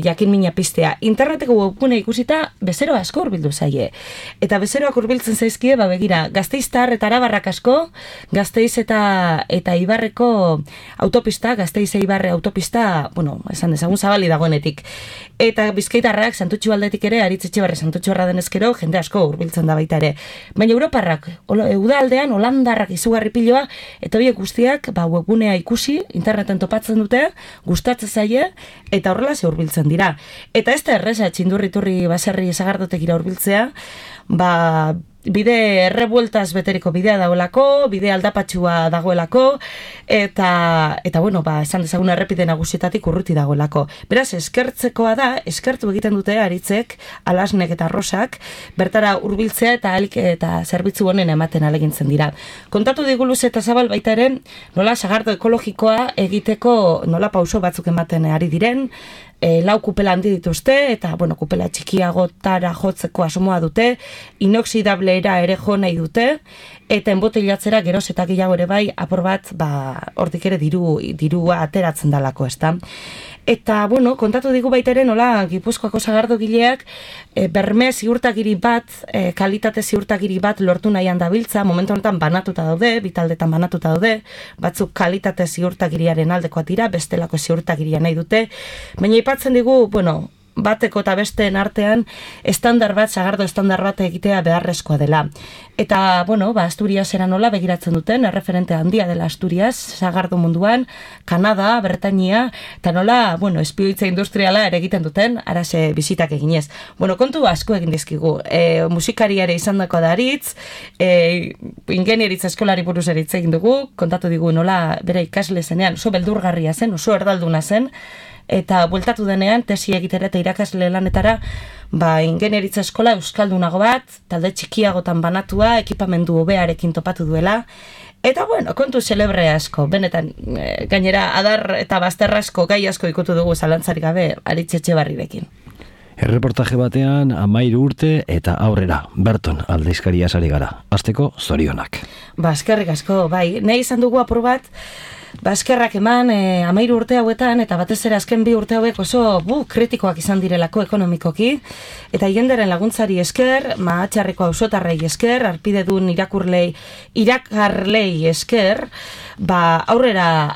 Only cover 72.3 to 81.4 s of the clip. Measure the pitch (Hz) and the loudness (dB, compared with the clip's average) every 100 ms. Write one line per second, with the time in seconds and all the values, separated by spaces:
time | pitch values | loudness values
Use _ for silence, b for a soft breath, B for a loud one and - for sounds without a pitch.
72.3 | 131 131 - 156 175 B B B B B | -2 -6 -2 -2 -2 B B B B B
73.3 | B - 226 - 214 208 254 247 262 214 | B -2 0 0 0 2 4 2 2 0
74.3 | 254 269 254 247 247 254 254 262 220 247 | 0 0 0 2 2 2 2 4 4 2
75.3 | 220 180 180 220 - 214 220 226 220 226 | 2 0 -2 -4 -4 -4 -4 0 0 2
76.3 | 226 220 233 240 262 B B B B B | 0 2 2 2 0 B B B B B
77.3 | - 190 208 220 214 254 247 214 247 247 | -4 0 0 2 2 2 0 -2 0 0
78.3 | 214 214 196 233 233 - - - - 180 | 0 -2 0 2 0 -2 -14 -8 -4 -2
79.3 | - 196 208 220 214 - 202 196 202 196 | 0 -2 0 -2 -2 -2 -2 0 -2 -2
80.3 | 185 202 208 190 175 214 196 185 175 170 | 0 -2 0 0 2 0 2 0 0 0
81.3 | 208 | 0